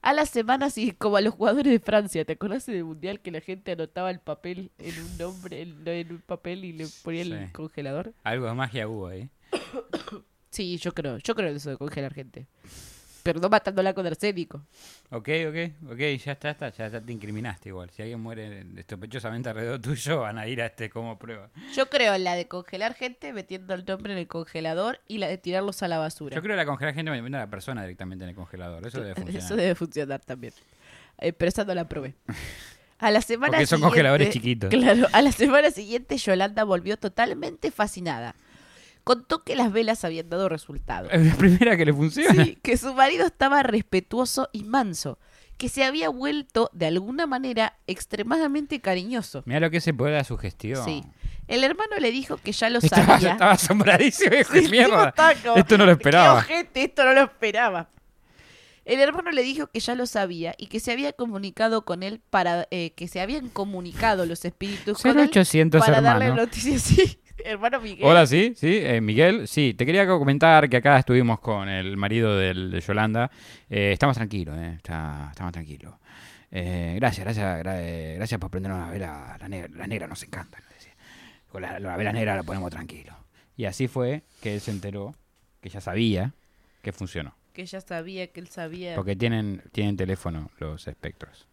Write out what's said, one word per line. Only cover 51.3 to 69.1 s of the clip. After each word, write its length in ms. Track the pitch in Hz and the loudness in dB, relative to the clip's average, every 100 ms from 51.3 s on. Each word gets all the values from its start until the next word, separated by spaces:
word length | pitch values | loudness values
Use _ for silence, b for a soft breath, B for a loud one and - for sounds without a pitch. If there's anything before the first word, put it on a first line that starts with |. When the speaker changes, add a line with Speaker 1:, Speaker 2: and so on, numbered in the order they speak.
| B - | B -4
Speaker 1:
El 160 | 247 | 0
hermano 320 | 269 339 427 415 | 0 -2 -4 -2
le 140 | 254 | -2
dijo 240 | 240 262 302 | -2 -8 -10
que 160 | 190 | -8
ya 180 | 214 226 | -2 0
lo 80 | 240 | 2
Speaker 2:
Estaba, 280 | 160 202 - - | 4 6 8 6
Speaker 1:
sabía. 140 | 185 | 6
Speaker 2:
estaba 180 | 220 190 | 4 6
asombradísimo, 840 | 185 - 208 202 175 277 - 392 277 | 6 4 4 6 6 6 4 4 4
dijo, 160 | - | 6
Speaker 1:
Sí, 60 | 311 | 6
el 60 | 320 | 6
tipo 40 | 226 | 6
Speaker 2:
"Mierda, 320 | 247 208 139 | 6 6 4
Speaker 1:
estaba 260 | - 320 | 6 6
como, 220 | 294 240 226 | 6 4 6
Speaker 2:
esto 220 | 175 214 | 8 8
no 60 | 196 | 10
lo 40 | 170 | 8
Speaker 1:
"Qué 40 | |
Speaker 2:
esperaba". 360 | 143 160 160 127 | 8 8 10 8
Speaker 1:
ojete, 460 | 107 330 339 - | 6 -2 -2 -2
esto 200 | 262 - | -2 4
no 80 | 262 | 6
lo 100 | 262 | 6
esperaba". 680 | 277 _ 226 208 233 180 165 _ _ _ b b b b b b | 6 _ -4 0 0 -2 -8 _ _ _ b b b b b b
El 160 | - 254 | -2 4
hermano 320 | 277 311 349 | 4 2 -2
le 100 | 302 | 0
dijo 240 | 254 269 285 | -2 -2 -6
que 140 | - | -6
ya 160 | - 247 | -6 -4
lo 100 | 247 | -4
sabía 480 | 220 190 175 165 - | -4 -4 -4 -8 -10
y 100 | 202 | -10
que 100 | 220 | -8
se 140 | 233 | -4
había 200 | 240 285 | -4 -4
comunicado 720 | - 240 196 196 - 220 220 | -4 -8 -6 -10 -2 0 0
con 200 | 214 175 | -4 -8
él 160 | 190 226 _ | -8 -12 _
para, 380 | 202 175 170 - | 0 0 -2 -4
eh, 220 | 180 170 | -6 -8
que 140 | - 170 | -10 -12
se 120 | 190 | -8
habían 280 | 190 294 247 | -6 -6 -8
comunicado 800 | 208 202 185 175 180 226 196 170 | -8 -8 -8 -10 -2 0 0 -2
los 180 | 170 | -4
espíritus 580 | 175 - 202 202 - 208 | -8 -8 -8 -8 -6 0
con 80 | 254 | 4
él 60 | 277 | 6
Speaker 2:
Cero 120 | 294 | 6
ochocientos, 520 | 262 180 156 160 156 | 6 6 6 6 8
Speaker 1:
para 160 | 139 139 | 8 8
darle 260 | 139 110 - | 6 6 4
Speaker 2:
hermano. 160 | 233 | 2
Speaker 1:
noticias. 380 | 233 - 240 269 | 0 -2 -2 0
<laughs> 360 | - - 381 - _ | 4 6 6 2 _
Sí, 100 | - - | -16 -10
hermano 340 | 214 226 254 | -2 -2 -2
Miguel. 240 | 220 190 | -4 2
Speaker 2:
Hola, 200 | 139 170 151 | 8 10 8
sí, 260 | 147 220 240 | 6 2 2
sí, 220 | 156 208 | 0 2
eh, 180 | 143 117 | 2 0
Miguel. 480 | 107 | 2